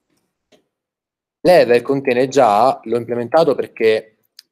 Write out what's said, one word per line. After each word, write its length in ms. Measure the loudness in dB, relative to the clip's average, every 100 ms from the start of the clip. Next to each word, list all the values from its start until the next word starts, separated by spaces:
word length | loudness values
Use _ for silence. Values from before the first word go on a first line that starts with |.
| _ _ _ _ _ _ _ _ _ _ _ _ _ _
Level 400 | 2 4 4 0
contiene 460 | 0 -4 -2 -2 -2
già, 540 | 0 2 2 0 -2
l'ho 140 | -6 -8
implementato 580 | -6 -8 -2 0 0 -2
perché, 600 | -8 -4 -2 -2 -6 _ _ _ _